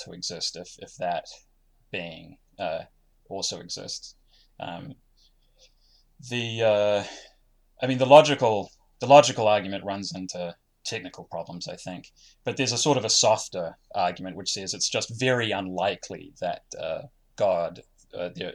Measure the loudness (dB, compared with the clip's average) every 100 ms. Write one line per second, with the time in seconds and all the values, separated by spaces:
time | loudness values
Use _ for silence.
0 | -14 -14 -12 -8 -8 -10 -14 -16 -18 -6
1 | -4 -4 -6 -16 _ _ _ _ _ -10
2 | -10 -12 -18 -20 _ -8 -6 -6 -8 _
3 | _ _ _ -8 -8 -8 -12 -12 -10 -12
4 | -14 -20 _ _ _ -14 -12 -10 -14 -18
5 | _ _ _ _ _ _ -20 _ _ _
6 | _ -20 -8 -6 -4 0 4 4 4 2
7 | -2 -10 -20 _ _ _ _ -6 -2 0
8 | 10 10 10 6 2 2 -2 -12 _ _
9 | 8 10 10 4 4 4 2 -6 -6 -8
10 | -8 -10 -10 -8 -8 -10 _ _ -8 -8
11 | -8 -14 -10 -8 -8 -10 -10 -10 -10 -12
12 | -14 _ -20 _ -6 -2 -2 0 2 2
13 | 2 4 4 4 0 -8 -8 -10 _ -2
14 | -2 -2 -8 -10 -8 -6 -6 -4 -4 -2
15 | -4 -2 0 2 0 -2 -4 -2 -2 -2
16 | -8 -14 -16 -8 -6 -6 -10 -10 -8 -8
17 | -10 _ _ -2 2 2 0 -6 -18 _
18 | _ -8 -8 -6 -10